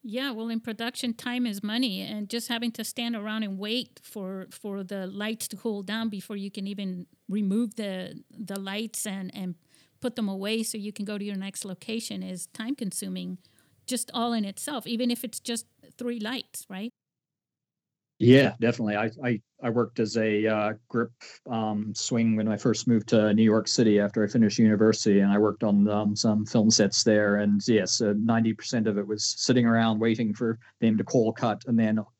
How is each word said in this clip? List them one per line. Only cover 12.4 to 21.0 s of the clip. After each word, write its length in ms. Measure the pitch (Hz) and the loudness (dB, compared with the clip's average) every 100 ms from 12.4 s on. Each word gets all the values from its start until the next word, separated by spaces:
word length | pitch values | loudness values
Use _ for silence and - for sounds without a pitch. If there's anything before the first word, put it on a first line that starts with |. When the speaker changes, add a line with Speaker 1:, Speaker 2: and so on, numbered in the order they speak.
| - | -12
Speaker 1:
time 280 | - 226 285 | -10 -8 -6
consuming, 640 | 196 - 190 185 180 185 _ _ _ _ - | -6 -6 -8 -8 -8 -10 _ _ _ _ -8
just 240 | 254 - | -6 -6
all 180 | 254 233 | -4 -2
in 140 | 233 202 | -2 -4
itself, 420 | 202 - 285 - | -6 -8 -8 -6
even 240 | 226 247 | -2 -2
if 140 | 240 247 | -2 -6
it's 160 | - | -10
just 240 | - 233 - _ - _ | -8 -8 -8 _ -20 _
three 220 | 240 240 | -8 -6
lights, 440 | 214 254 - - - | -6 -6 -8 -14 -12
right? 240 | 190 220 _ _ _ _ _ _ _ _ _ _ _ _ _ | -10 -10 _ _ _ _ _ _ _ _ _ _ _ _ _
Speaker 2:
Yeah, 360 | 117 131 139 - | 8 8 8 2
definitely. 360 | 113 120 107 104 | -2 0 -2 0
I, 160 | 110 - | -2 -4
I, 180 | 127 110 _ _ | -4 -4 _ _
I 80 | 120 | -2
worked 300 | 117 113 - | 0 -2 -2
as 180 | 110 110 | -2 0
a, 300 | 110 104 110 | 0 2 2
uh, 260 | 107 104 104 _ | 2 0 -4 _
grip, 240 | 120 | -2